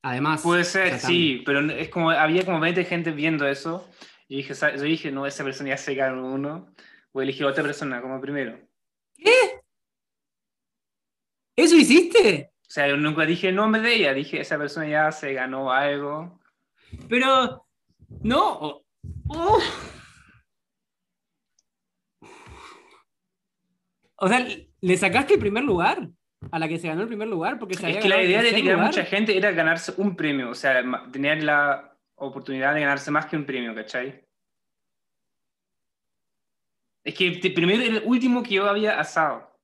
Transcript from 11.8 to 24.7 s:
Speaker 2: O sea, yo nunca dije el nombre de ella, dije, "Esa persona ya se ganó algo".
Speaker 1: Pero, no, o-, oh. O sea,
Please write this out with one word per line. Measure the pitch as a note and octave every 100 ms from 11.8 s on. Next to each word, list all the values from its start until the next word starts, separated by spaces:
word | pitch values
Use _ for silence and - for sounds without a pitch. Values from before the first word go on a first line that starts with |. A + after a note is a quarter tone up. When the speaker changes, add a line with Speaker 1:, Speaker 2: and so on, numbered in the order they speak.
| B3+ D4 F4 A#4 A#3 D#3 - _
Speaker 2:
O | _
sea, | - C#3+
yo | C#3+
nunca | D3+ D#3 D#3
dije | F3 F#3+
el | F#3
nombre | G#3+ A3
de | A3+ A#3
ella, | D3+
dije, | C3+ D3 D#3+
"Esa | D3+ D3+
persona | D3 E3 D3+
ya | D3+ D#3
se | D#3 C#3+
ganó | C3+ C3 C3+ C3+
algo". | C3 C#3+ C#3+ C#3+ D3+ F3 - _ _ _ _ _ - -
Speaker 1:
Pero, | B3 C4 C4 B3 B3+ _ _ _ _ - -
no, | G#3+ C4+ G4+ -
o-, | D3+ D3 _ _ - - -
oh. | D#4 F4 G#4+ - - - - - - - _ _ _ _ _ _ _ _ _ _ _ _ _ _ _ _ _ _ _ - - - - - - _ _ _ _ _ _ _ _ _ _ _ _ _ -
O | F#3+
sea, | B3 B3 - -